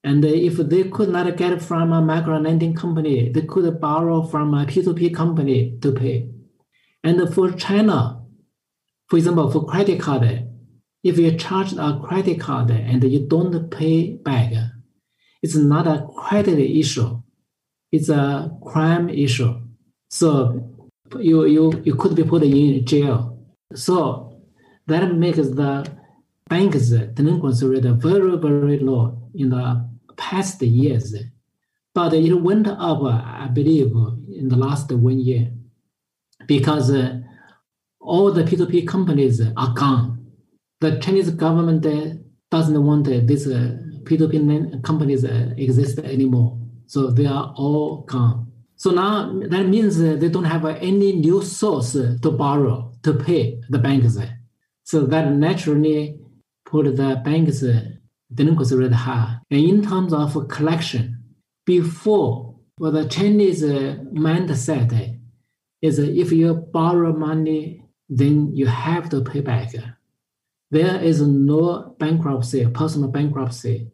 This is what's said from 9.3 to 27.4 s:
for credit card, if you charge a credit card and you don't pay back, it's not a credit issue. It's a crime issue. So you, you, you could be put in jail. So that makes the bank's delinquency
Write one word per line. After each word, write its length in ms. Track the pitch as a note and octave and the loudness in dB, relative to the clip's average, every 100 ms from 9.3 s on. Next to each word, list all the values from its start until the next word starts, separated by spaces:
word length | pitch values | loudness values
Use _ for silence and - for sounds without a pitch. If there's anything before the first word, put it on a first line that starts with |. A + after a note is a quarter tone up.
| E3 C#3 | 2 2
for 160 | D#3 D3 | 0 -2
credit 360 | F#3 G3+ E3 | 0 0 0
card, 440 | D3+ C3+ A2+ G#2 - - - _ _ _ | -2 2 2 0 -8 -14 -20 _ _ _
if 140 | F3+ E3 | 0 2
you 200 | E3 D#3+ | 2 0
charge 340 | - F#3+ F#3+ | -2 -2 -2
a 300 | - D3+ C#3+ | -4 -4 -4
credit 380 | - F#3 F#3+ E3 | -2 -2 0 -2
card 280 | - B2+ A#2 | -4 -2 0
and 320 | A2 A2+ B2+ | 0 0 2
you 260 | C3 C#3 - | 2 2 0
don't 420 | D#3+ F#3 E3 E3 | 0 0 -2 -6
pay 440 | - D#3+ D#3+ E3+ - | -4 0 2 0 -4
back, 360 | D3 B2+ A#2 A2+ A#2 - _ _ _ _ _ _ | -2 0 0 -2 -4 -8 _ _ _ _ _ _
it's 140 | D#3+ D#3 | -2 2
not 320 | C#3+ D3+ E3 | 4 4 2
a 180 | D3+ - - | -2 -4 -12
credit 420 | - G3+ G3 D#3 | -2 0 2 2
issue. 640 | C3 D3+ D3+ - A2+ A#2+ - _ _ _ _ _ _ | 2 2 0 -2 -4 -4 -12 _ _ _ _ _ _
It's 160 | D#3+ D#3 | -2 2
a 420 | C#3+ C#3 C#3+ D#3+ - | 2 0 -2 -6 -12
crime 480 | - D#3 D#3+ E3+ E3+ | -6 0 2 2 0
issue. 480 | - C#3 A#2+ A#2 - - - _ _ _ | -2 0 0 -2 -2 -12 -20 _ _ _
So 800 | - E3 C#3+ A#2+ B2 - - - _ _ - | 0 2 2 0 -4 -10 -20 -20 _ _ -2
you, 280 | F3+ D#3+ D#3 | 2 4 6
you, 360 | D3+ D#3+ D#3+ - | 4 4 2 -2
you 100 | C3 | 0
could 180 | F#3+ | 0
be 120 | E3 D#3 | 2 2
put 180 | E3+ | 2
in 420 | D3 C#3 D3 C3+ A#2+ | 4 4 4 2 2
jail. 540 | D3 C#3+ A#2 - - - _ _ | 2 2 0 -4 -10 -20 _ _
So 680 | - - F3+ D3 - - - _ _ _ _ - | -6 0 0 0 -4 -14 -20 _ _ _ _ -2
that 280 | D#3+ F#3 E3+ | 0 2 2
makes 220 | F3 D#3 | 2 2
the 520 | C3 C3 C#3 C#3 - - _ _ _ _ _ | 0 0 -2 -2 -8 -16 _ _ _ _ _
bank's 400 | F3 G3 D3 A#2 | 0 2 2 2
delinquency 760 | A#2 A2 - D3 F3 | 2 0 0 0 2